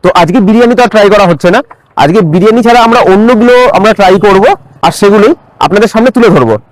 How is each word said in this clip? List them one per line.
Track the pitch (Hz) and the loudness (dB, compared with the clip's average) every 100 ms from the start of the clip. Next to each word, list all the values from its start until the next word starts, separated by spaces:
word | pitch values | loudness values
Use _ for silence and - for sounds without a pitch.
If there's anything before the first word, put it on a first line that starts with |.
তো | 180 180 | -2 -2
আজকে | 165 208 | 0 0
বিরিয়ানি | 190 220 240 240 | 0 0 0 0
তো | |
আর | 240 | 0
ট্রাই | 214 202 | 0 0
করা | 208 190 | 2 0
হচ্ছে | 165 175 | 0 -2
না, | 214 - - _ - | -2 -6 -20 _ -4
আজকে | 143 202 | -2 0
বিরিয়ানি | 170 170 208 226 | 0 0 0 0
ছাড়া | 233 240 | 0 0
আমরা | 226 233 | 2 0
অন্যগুলো | - 190 226 240 240 247 247 | 0 2 2 0 2 2 0
আমরা | - 208 | 0 -2
ট্রাই | 208 190 190 | 0 0 2
করব, | 208 190 240 392 - - | 0 2 0 -2 -8 -6
আর | 156 | -6
সেগুলোই | - 202 208 208 339 _ _ | -2 0 2 0 -2 _ _
আপনাদের | 147 196 220 | -4 -2 -2
সামনে | 220 247 | -2 -2
তুলে | 247 233 | 0 0
ধরবো। | 170 117 107 _ | 0 -2 -4 _